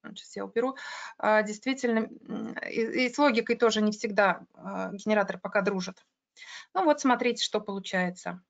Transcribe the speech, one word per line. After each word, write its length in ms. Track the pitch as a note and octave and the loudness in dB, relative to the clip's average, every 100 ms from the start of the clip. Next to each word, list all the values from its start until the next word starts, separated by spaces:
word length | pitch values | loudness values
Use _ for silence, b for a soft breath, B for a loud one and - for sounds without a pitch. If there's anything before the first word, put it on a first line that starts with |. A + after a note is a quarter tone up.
| - - | -16 -18
щас 200 | - G3 | -14 -10
я 100 | G3 | -6
уберу, 300 | A#3 B3+ F4 B B B - | -2 -2 -4 B B B -2
а, 240 | G#3 G#3+ | 4 4
действительно, 560 | G#3 G#3+ B3+ C4 A#3+ A3 A3 - - | 2 -4 -4 -2 0 0 0 -8 -10
м, 260 | - A2 - - | -8 -8 -8 -6
и, 360 | - A3+ - B3+ | -2 0 0 0
и 20 | |
с 40 | B3 | 4
логикой 380 | D4 A3+ A3 A3+ | 4 4 0 2
тоже 260 | A#3 A3 | 4 4
не 100 | G#3+ | 2
всегда, 540 | G#3 A3 G3+ G3 F3+ - | 0 -2 4 4 2 -6
а, 380 | - F3+ G3 F#3+ | -16 -10 -6 -6
генератор 460 | G3 G#3+ G#3+ G3 F#3 | -6 2 2 2 -4
пока 220 | F#3+ G#3 | 0 0
дружит. 420 | G3 G3 F3+ - _ _ _ - B B B F4+ | 2 -2 -6 -12 _ _ _ -20 B B B 0
Ну 100 | F4 | 2
вот 160 | D4 | 4
смотрите, 420 | C4+ B3 B3 A3+ | 4 4 2 0
что 180 | - G#3+ | -2 -2
получается. 800 | G#3+ G3 F#3+ F#3 F3+ F3+ F3+ F3+ _ | -4 -8 -4 -2 -2 -4 -10 -12 _